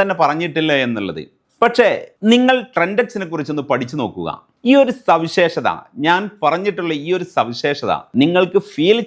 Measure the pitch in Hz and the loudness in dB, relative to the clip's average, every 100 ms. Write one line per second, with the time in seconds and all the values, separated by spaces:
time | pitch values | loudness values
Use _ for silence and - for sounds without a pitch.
0 | 196 170 143 156 170 156 156 143 123 110 | 0 2 0 0 -4 -2 0 0 0 -4
1 | 95 80 - _ _ - 233 233 208 120 | -6 -8 -12 _ _ 0 2 4 2 2
2 | - - 214 240 254 254 - 165 175 208 | -8 -2 2 4 4 0 0 -2 -2 -2
3 | 240 208 170 156 147 147 139 131 123 131 | -4 -4 -8 -6 -6 -6 -2 -4 -4 -6
4 | 107 90 82 - _ _ 233 277 254 262 | -6 -6 -8 -10 _ _ 4 4 4 0
5 | - 165 165 - 170 160 107 82 - - | 2 2 2 0 0 0 -4 -4 -10 -4
6 | 156 180 208 - 151 170 202 170 170 156 | 0 0 -2 -2 -2 0 -4 -4 -4 -4
7 | 156 180 180 135 113 120 143 143 104 78 | -4 -4 -4 -4 -4 -2 -4 -2 -4 -4
8 | - 120 151 180 180 196 - - 170 226 | -2 0 2 2 2 0 -2 -2 2 2